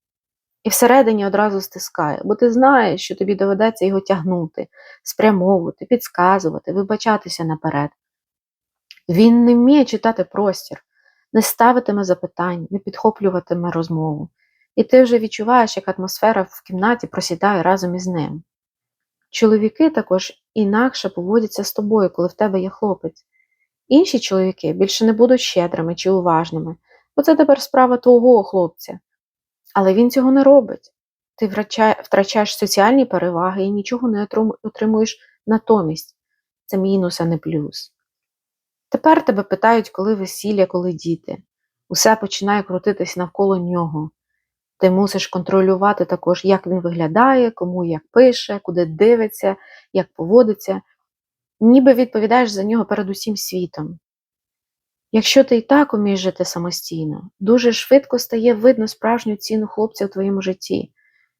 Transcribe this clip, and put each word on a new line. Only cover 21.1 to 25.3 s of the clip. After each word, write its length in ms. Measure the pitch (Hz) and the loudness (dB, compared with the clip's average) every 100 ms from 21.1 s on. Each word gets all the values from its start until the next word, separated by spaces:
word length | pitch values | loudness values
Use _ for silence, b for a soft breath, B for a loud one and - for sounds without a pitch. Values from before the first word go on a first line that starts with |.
| - 180 226 214 - | -8 -2 -2 -2 -8
з 100 | 202 | -8
тобою, 360 | - 208 214 180 | -6 -2 0 0
коли 180 | - 175 | -2 -6
в 60 | |
тебе 260 | - 214 190 | -2 -2 -2
є 100 | 190 | -6
хлопець. 560 | - 214 185 - _ _ _ _ _ _ _ - | -6 -6 -6 -8 _ _ _ _ _ _ _ 2
Інші 320 | 269 392 247 | 2 4 -2
чоловіки 540 | - 190 185 - 156 | -2 -2 -2 -4 -6
більше 320 | 175 196 - 226 | -2 -2 0 0
не 80 | |
будуть 260 | 220 247 | 4 4